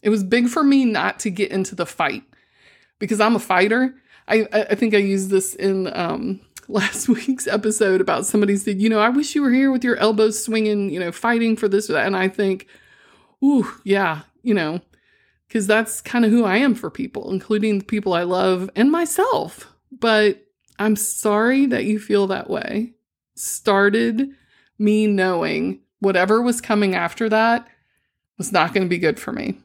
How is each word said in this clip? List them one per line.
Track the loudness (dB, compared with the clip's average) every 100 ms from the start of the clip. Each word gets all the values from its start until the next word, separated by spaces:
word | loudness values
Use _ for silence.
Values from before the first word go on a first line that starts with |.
It | 0
was | 0
big | 2 2 2
for | 2
me | 4 4 4
not | 0 -2 -4
to | -6
get | -4 -2
into | -2 -4 -4
the | -8
fight | -4 -4 -4 _ _ _ _ _ _ _ _
because | -4 2
I'm | 2 2
a |
fighter. | 2 2 4 2 0 -4 _ _ 0
I, | 0 2
I, | -2 0
I | 0
think | 2
I | 2
used | 2 0 0
this | 0 -2 -4
in, | -2 -2 -4 -4
um, | -4 -4 -6 -8 _
<laughs> | -20 -6
last | -2 -2 -4 0
week's | 0 0 -4 -2
episode | -2 -2 0 2 2
about | 2 -2 0
somebody | 0 2 0
said, | -2 0
you | 2
know, | 2
"I | 2
wish | 2 0 0
you |
were | 2
here | 2 2
with | 0
your | 0 0
elbows | 0 2 0 0
swinging, | -4 -2 0 0 -2
you | -4
know, | -6
fighting | -4 -2 0 0 0
for | 0
this | 0 0
or |
that." | -2 0
And | 0
I | -2
think, | 0 -2 -2 -8 -20 _ _ _ _ _ _
"Ooh, | 2 2 0 -6
yeah, | -2 0 0 -4 -10 _
you | 0 0
know," | 0 -6 _ _ _ _ _ _ _
'cause | -6 2
that's | 0 0 -8
kinda | -4 0 4
who | 4
I | 2 2
am | 2
for | 0 -4
people, | -10 -10 -8 -6
including | -8 -2 0 0 -2
the | -2
people | -4 -2
I | -2
love | 0 0 0 0 -4 2
and | 2
myself. | 2 0 0 0 0 -4 -12 -20 _ _
But | -4 2 4 2 0 _ _ _ -6
"I'm | -2 -2
sorry | -4 -4 -2 2 2 2 2
that | 0 -2
you | -4
feel | 0 0 0
that | -4 -4
way" | -6 -4 -6 -6 _ _ _ _ -14
started | -10 -4 0 4 4 2 0 -2 -4 -8 _ _ _ _
me | 0 2 2
knowing | 2 0 0 -2 -4 -4 -8 _ _
whatever | 0 2 2 2
was | 2 -2
coming | -2 0 0 0
after | -4 -4 0
that | 2 2 0 -4 _ _ _ _ _ _ _
was | -2
not | 0 2
gonna | 0 0
be | 0
good | 0 -2
for | -8
me. | -8 -8 -10